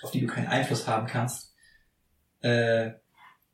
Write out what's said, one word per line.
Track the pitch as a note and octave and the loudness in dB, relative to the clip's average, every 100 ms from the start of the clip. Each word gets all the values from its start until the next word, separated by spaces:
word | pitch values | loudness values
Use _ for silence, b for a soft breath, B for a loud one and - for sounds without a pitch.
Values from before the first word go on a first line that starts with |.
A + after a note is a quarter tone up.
auf | - | -4
die | B2+ | -2
du | A#2+ | 0
keinen | - - | -2 0
Einfluss | - - B2 - | 0 0 -2 0
haben | - A#2+ | -2 0
kannst, | A#2+ B2 - - b b b b b _ _ _ _ | -2 -2 -4 -14 b b b b b _ _ _ _
äh, | B2 A#2+ A#2 A2+ A2+ - _ B B B _ | 0 2 4 2 0 -6 _ B B B _